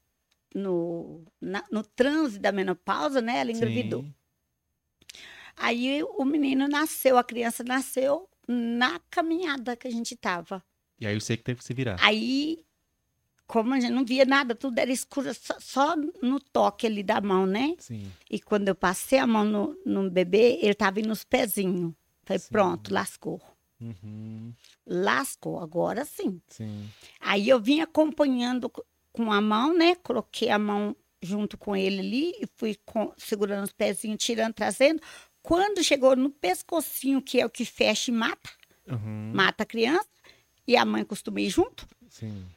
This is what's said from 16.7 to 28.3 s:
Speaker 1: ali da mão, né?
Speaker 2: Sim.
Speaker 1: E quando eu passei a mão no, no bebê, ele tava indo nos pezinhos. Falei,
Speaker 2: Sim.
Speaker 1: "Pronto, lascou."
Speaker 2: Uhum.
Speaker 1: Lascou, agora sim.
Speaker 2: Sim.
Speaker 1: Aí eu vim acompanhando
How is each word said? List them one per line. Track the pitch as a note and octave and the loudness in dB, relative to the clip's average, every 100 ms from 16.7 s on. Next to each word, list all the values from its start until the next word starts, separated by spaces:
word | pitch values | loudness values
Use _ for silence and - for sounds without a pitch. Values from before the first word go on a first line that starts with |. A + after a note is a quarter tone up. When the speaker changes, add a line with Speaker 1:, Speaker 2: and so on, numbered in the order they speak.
| - A3+ | 2 -2
Speaker 1:
ali | G#3 | -2
da | G3 A3+ | 0 0
mão, | G3+ F#3 F#3+ | 2 4 4
né? | G3+ C#4 F4 | 2 0 -2
Speaker 2:
Sim. | - A2+ G2 F#2+ - | -8 -10 -10 -14 -8
Speaker 1:
E | G#3 | -8
quando | - G#3+ G3+ | -2 0 2
eu | F#3 | 2
passei | F#3 F#3 - C4 | 0 0 2 2
a | C4 | 4
mão | A3 G#3 | 4 2
no, | G#3 G3+ D4+ C4+ | 0 -2 -4 -2
no | G3 F#3+ | 0 0
bebê, | F3+ F3 G3 A#3+ C#4 | 2 4 6 6 6
ele | G#3 | 2
tava | G3+ G3+ G3 | 2 0 0
indo | A3 | -2
nos | G#3+ | -4
pezinhos. | - B3 B3 G#3 F#3 F3+ E3+ D#3+ _ _ - | -2 0 0 0 0 0 -2 -6 _ _ -6
Falei, | F#3 | -6
Speaker 2:
Sim. | - | -2
Speaker 1:
"Pronto, | G#3+ F#3 E3+ G#2+ | 2 2 0 -4
lascou." | G3 F#3+ - F3+ E3+ - _ _ - | -4 -4 -8 -10 -10 -12 _ _ -16
Speaker 2:
Uhum. | A#2 G2+ G#2 G#2+ A2 A2 A2+ A#2+ - _ - | -14 -12 -14 -14 -12 -12 -14 -18 -20 _ -6
Speaker 1:
Lascou, | F3+ G3 B3 C#4 - E3 D#3+ | -2 0 0 -2 -6 -8 -8
agora | E3 E3+ E3+ F#3+ D4 | -6 -2 -2 -2 -6
sim. | - F4 F3+ - | -6 -6 -6 -10
Speaker 2:
Sim. | - A2 G#2 G#2 - - - | -12 -10 -10 -12 -18 -20 -8
Speaker 1:
Aí | - G3+ G#3 | -2 2 4
eu | C4 | 4
vim | G#3 D4 | 4 2
acompanhando | D#4+ - D#4 D#4+ D4 | 2 2 2 2 2